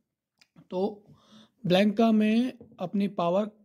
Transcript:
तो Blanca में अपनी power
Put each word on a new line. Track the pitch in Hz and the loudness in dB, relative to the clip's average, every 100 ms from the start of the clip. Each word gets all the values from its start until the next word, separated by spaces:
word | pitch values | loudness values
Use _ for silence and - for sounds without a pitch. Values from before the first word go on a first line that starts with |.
| _ _ _ _ _ _ _ | _ _ _ _ _ _ _
तो | 185 208 - _ - _ - - _ | -6 -6 -6 _ -20 _ -20 -20 _
Blanca | 180 180 214 202 226 | 0 2 2 2 2
में | 220 214 226 247 - - - | 4 2 2 -2 -6 -20 -12
अपनी | 180 202 202 | -6 -4 -4
power | 202 170 185 214 - | -2 -2 -2 -4 -10